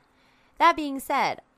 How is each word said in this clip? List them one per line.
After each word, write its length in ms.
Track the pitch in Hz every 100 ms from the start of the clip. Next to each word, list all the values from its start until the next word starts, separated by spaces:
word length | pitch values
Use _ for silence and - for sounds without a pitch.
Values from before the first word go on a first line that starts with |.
| _ _ _ _ _ -
that 180 | 320 330
being 240 | 294 269
said, 400 | - 277 185 - -